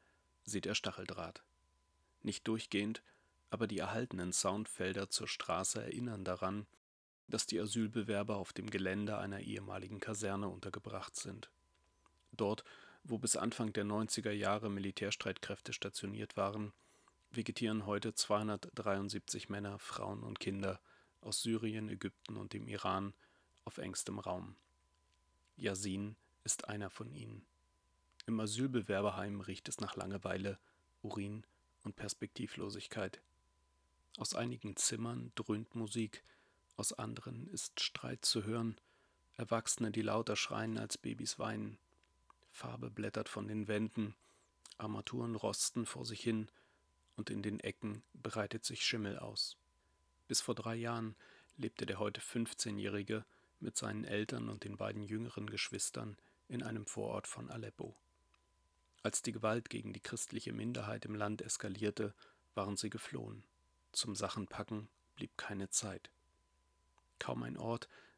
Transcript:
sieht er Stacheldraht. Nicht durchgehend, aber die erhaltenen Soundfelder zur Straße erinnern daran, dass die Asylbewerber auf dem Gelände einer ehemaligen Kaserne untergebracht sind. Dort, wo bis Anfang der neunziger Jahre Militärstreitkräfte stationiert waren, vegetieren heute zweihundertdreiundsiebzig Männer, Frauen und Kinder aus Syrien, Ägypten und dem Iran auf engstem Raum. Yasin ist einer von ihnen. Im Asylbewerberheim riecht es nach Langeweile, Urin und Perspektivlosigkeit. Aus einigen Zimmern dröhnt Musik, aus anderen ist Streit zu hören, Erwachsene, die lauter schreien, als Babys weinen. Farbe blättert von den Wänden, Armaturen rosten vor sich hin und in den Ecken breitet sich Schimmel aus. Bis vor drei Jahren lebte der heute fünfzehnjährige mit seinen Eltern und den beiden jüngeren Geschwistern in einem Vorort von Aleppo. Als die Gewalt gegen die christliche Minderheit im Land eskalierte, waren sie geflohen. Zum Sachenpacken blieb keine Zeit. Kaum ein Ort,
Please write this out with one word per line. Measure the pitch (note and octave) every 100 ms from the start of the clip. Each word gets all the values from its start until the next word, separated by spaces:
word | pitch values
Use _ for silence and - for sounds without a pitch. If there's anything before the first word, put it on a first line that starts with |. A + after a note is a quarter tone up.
| _ _ _ _
sieht | - G#2 F#2
er | G#2+
Stacheldraht. | G#2+ - F2 F2+ E2+ - - _ _ _ _ _ _ _
Nicht | G#2+ - A2
durchgehend, | A2 - G2+ G#2 A2+ - - _ _ _
aber | A2+ G#2+
die | G2+
erhaltenen | G2 A2+ B2+ F#2+ F2+
Soundfelder | - F#2+ G2+ A2+ - F#2 F#2+ G2
zur | - -
Straße | - - E2+ G2 A2
erinnern | A2+ A2 A#2+ G#2
daran, | F#2+ F2+ - G#2 G#2 _ _ _ _ _ -
dass | A#2 -
die | F#2+
Asylbewerber | G#2 A2+ A2 A#2 G#2 G2+ G#2 G2+
auf | F#2
dem | - G2
Gelände | G2 F#2 G2 G#2 G#2
einer | G2 G2
ehemaligen | A2 G2+ G2 F#2+ G2 G2+
Kaserne | - G#2 G2+ G2+ G2+
untergebracht | F#2 G2 G2+ A2 G2+ - -
sind. | G2 F#2+ - _ _ _ _ _ _ _ _
Dort, | - G#2 G#2+ - - - -
wo | C#3 A2+
bis | A#2+ -
Anfang | A2+ - A2
der | G#2+
neunziger | G#2 G#2 G#2+ - G#2+
Jahre | G#2 G2+ G#2+ A2
Militärstreitkräfte | G2+ G2 - G#2 - G2 - - G2+ -
stationiert | - G2 - G2 G#2+ G#2 -
waren, | G2 G#2+ G#2 - - - - _ _
vegetieren | A#2+ A2+ - A2+ A2 G2+
heute | G2+ A2+
zweihundertdreiundsiebzig | - - G#2 G#2+ G2+ - - G#2 G2 G2 F#2+ - - -
Männer, | G2+ G2+ G2+
Frauen | - A#2 G2+ G#2
und | A2+ A2
Kinder | G2+ G2 G2 - - - - _
aus | G#2 -
Syrien, | A2+ A2 A2 A2 G#2+
Ägypten | G2+ F#2+ - - G#2+
und | G2+
dem | G#2 A2
Iran | G#2 F#2+ F#2+ G2+ - - _ _ _ -
auf | -
engstem | F#2+ F#2 - G2+
Raum. | F#2+ F#2 F#2+ F#2+ _ _ _ _ _ _ _ _ _ -
Yasin | A2+ F#2+ G2+ F#2+ G#2 A2 _ _
ist | - - -
einer | G#2 G2
von | - A#2
ihnen. | C#3+ A1 G#2 - _ _ _ _ _ _ - -
Im | A2+
Asylbewerberheim | A2 G#2+ C3+ B2 G2 G2 G#2 F#2+ G2+ G2+
riecht | F#2+ F#2 -
es | -
nach | G#2 G2
Langeweile, | F#2 G2 F#2+ F#2+ G2 F#2+ - _ _ _
Urin | G#2 G2+ G2+ G#2+ - _ _ _
und | G#2+ -
Perspektivlosigkeit. | G#2 - G2+ - - - G2+ G#2 - A2 G2 - - _ _ _ _ _ _ _ _ -
Aus | - -
einigen | A#2+ A#2+ G#2+ G2
Zimmern | - A#2 A#2 A#2+ A#2+ -
dröhnt | A#2 G#2+ A2+ A#2
Musik, | G#2+ A#2 G#2+ - - - _ _ _ -
aus | -
anderen | - A2 A#2 B2+ A#2 E3
ist | - - -
Streit | - - B2+ B2
zu | - A2+
hören, | G2+ A#2 A2+ A2 - _ _ _ _ -
Erwachsene, | A2+ A2+ - - A2
die | A2
lauter | G#2+ A2 A2+ G#2+
schreien, | - G#2+ A2 A2
als | A2 -
Babys | A#2 A2+ A2 -
weinen. | A2 A2 G#2+ G#2+ _ _ _ _ - - -
Farbe | - A#2+ A#2 A#2+
blättert | G#2 G#2 A2 G#2+
von | G#2+ G#2
den | G#2+ G2+
Wänden, | G#2 G#2+ - G#2+ - - - _ _ - -
Armaturen | G#2+ G#2+ - B2 A#2 A2
rosten | G#2+ - - B2 A2
vor | - A#2
sich | G#2+
hin | A#2 A2 A2 - - _ _ _ _ -
und | G#2
in | G#2
den | G#2 G#2
Ecken | G#2+ - G#2+ G#2 -
breitet | - A2 A2 G#2 A2+
sich | - A#2 -
Schimmel | A#2 G2+ A2
aus. | A2 G#2 - - _ _ _ _ _ _ -
Bis | C#3
vor | - A2+
drei | A2 A2+
Jahren | A#2 A#2 A2 - - - - -
lebte | C3 - -
der | G2
heute | G#2 -
fünfzehnjährige | - A#2 A2 - A2 G2+ G2+ G2+ G2+ G#2+ - - _ _
mit | A2+ -
seinen | A2+ G#2+
Eltern | - G#2 G#2+ A#2+ A2+
und | G#2
den | G#2 G2+
beiden | G#2 G#2
jüngeren | G#2 G#2+ A#2+ G#2+ G#2
Geschwistern | G#2 - A2 - A#2+ A2 G2 - _ -
in | B2
einem | A2+ A2+ G#2
Vorort | G#2+ G#2+ G#2 -
von | - -
Aleppo. | A#2 A2 - - - _ _ _ _ _ _ _ _ _ _
Als | A2+ -
die | A#2+
Gewalt | A2 A2 A#2 -
gegen | A2+ G#2+
die | A2
christliche | - A#2 - - -
Minderheit | A2 A2+ B2 G#2 A2 G#2+
im | G#2+
Land | G#2 G#2+
eskalierte, | - - G#2 F#2+ G#2 G#2+ G#2 - - - _ -
waren | G2 G2
sie | G#2
geflohen. | A2 - C3 G#2+ G#2 - _ _ _ _
Zum | - A#2 G2+
Sachenpacken | G2+ A2+ F#2+ - G2+ G#2+ A2 _ _ -
blieb | - -
keine | - G2 G2
Zeit. | - G2+ F2+ - _ _ _ _ _ _ _ _ _ _ -
Kaum | - B2
ein | A#2+ -
Ort, | A2+ A#2 - - -